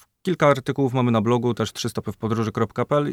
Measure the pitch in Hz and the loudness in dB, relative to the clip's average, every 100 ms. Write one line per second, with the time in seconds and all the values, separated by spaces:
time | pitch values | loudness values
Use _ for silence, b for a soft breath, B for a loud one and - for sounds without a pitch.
0 | - _ - 175 147 135 - 139 135 131 | -20 _ -4 2 2 2 0 -2 0 2
1 | 123 117 107 123 120 110 110 - 117 - | 2 2 2 2 0 -2 -4 -6 -6 -6
2 | 110 - 110 110 110 - 110 - 123 147 | -8 -6 -4 -2 -2 -2 -2 -2 0 0
3 | 143 | 0